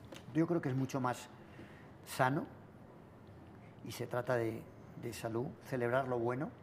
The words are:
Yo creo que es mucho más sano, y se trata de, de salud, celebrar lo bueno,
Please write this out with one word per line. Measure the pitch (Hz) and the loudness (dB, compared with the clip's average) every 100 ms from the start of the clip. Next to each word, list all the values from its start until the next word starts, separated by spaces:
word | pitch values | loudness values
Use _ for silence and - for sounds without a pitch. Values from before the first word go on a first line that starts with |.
| - - - | -12 -12 0
Yo | 135 165 | 2 4
creo | 170 | 4
que | 143 | 4
es | 131 | 2
mucho | 131 135 | 2 2
más | 123 120 - - - - - - - - - | 2 0 -4 -14 -16 -14 -14 -14 -16 -16 -2
sano, | - 131 147 254 - - - - - - - - - - - - - 120 | 6 6 6 0 -6 -16 -16 -16 -16 -18 -18 -18 -16 -16 -16 -16 -12 -8
y | |
se | - 117 | -4 0
trata | 123 120 120 | 2 4 4
de, | 113 113 - - - - | 4 0 -6 -12 -14 -8
de | 120 | -6
salud, | 110 117 113 143 - | -4 0 0 0 -4
celebrar | - 131 120 131 127 | -2 2 4 4 4
lo | 123 | 2
bueno, | 117 127 151 - | 2 2 -2 -6